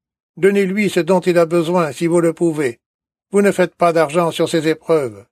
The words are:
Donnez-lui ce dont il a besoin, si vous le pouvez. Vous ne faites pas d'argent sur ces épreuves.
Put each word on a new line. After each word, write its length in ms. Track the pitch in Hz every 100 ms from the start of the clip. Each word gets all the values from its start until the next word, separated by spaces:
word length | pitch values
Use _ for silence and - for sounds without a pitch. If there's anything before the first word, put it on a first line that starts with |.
| _ _ _ -
Donnez-lui 520 | 185 202 190 202 196
ce 120 | -
dont 180 | 160 185
il 180 | 180 170
a 80 | 165
besoin, 460 | 175 160 180 156
si 160 | 127 170
vous 140 | 175
le 100 | 165
pouvez. 480 | 160 170 151 135 117 _ _ _ _ _
Vous 120 | 202
ne 100 | 202
faites 240 | 180 175 -
pas 160 | 175
d'argent 400 | 165 151 165 170
sur 160 | 156 160
ces 220 | 170 156
épreuves. 560 | 156 - 160 127 104 -